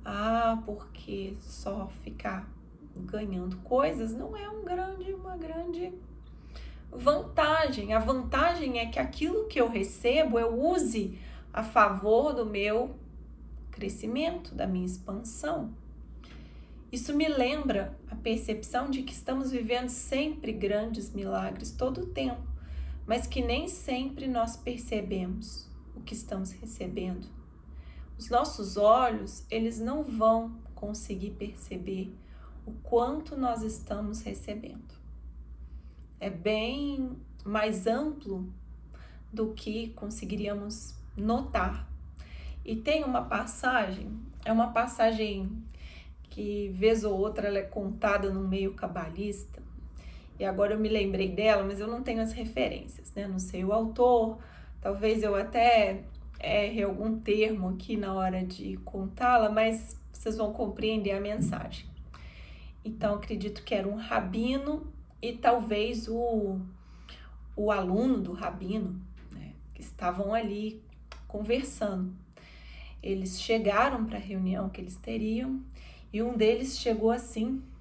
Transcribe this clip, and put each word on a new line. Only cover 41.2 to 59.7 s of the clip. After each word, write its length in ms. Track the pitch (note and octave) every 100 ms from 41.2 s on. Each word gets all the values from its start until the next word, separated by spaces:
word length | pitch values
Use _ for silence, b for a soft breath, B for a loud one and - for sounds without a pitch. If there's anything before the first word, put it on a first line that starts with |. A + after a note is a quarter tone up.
| G#3 A#3+ C#4 G#3+ F#3 - - - - - B B B B
E 120 | - A3
tem 280 | - D#4
uma 200 | C#4 B3
passagem, 920 | - G3+ - - B3+ B3+ G3 F#3+ - - - - G#3+
é 60 |
uma 200 | A3 A#3+
passagem 920 | A3+ B3 - A3+ A3 G#3+ G3 F#3+ A3 - B B B B B -
que 400 | - G#3 G#3 G3+
vez 340 | F#3 G#3+ A3+
ou 140 | G#3 F#3+
outra 300 | G#3 G#3+ G3+
ela 100 | G3
é 60 |
contada 680 | F#3+ A3 G3 - G#3+ G3+ G3
num 160 | F#3+ F#3+
meio 260 | F#3+ G3 G3
cabalista, 840 | F3+ F3 D#3+ E3+ G#3 G3+ - - - - - - B B B -
e 60 | G3
agora 300 | F#3 G3+ G#3+
eu 40 |
me 80 | G#3+
lembrei 420 | G#3+ G3 F#3+ F#3
dela, 340 | F3+ G#3+ G#3
mas 160 | G3 G3
eu 80 | G#3+
não 140 | A#3+
tenho 180 | B3+ A3+
as 100 | A3
referências, 800 | B3 A3+ - B3+ - - - -
né? 140 | - G3+
Não 120 | F#3
sei 260 | F#3 F3+ F#3
o 80 |
autor, 640 | G#3+ A3 - B3 A#3+ A3 A3 B B B B
talvez 440 | G3 G3+ G#3+ A3
eu 120 | G#3 G3
até 680 | G3 A#3+ A#3 A#3 G3 G3 - - - -
erre 440 | - G#3 G#3 A3+
algum 360 | G3+ F#3+ G#3+ A3
termo 500 | - G#3 G#3+ G#3+ F#3
aqui 280 | F#3 - G#3+
na 160 | G3
hora 300 | F#3+ F#3 F#3
de 340 | F#3 F#3 G3 F#3
contá-la, 720 | - G3 F#3+ - B3 B3 G#3+
mas 500 | G#3+ A3+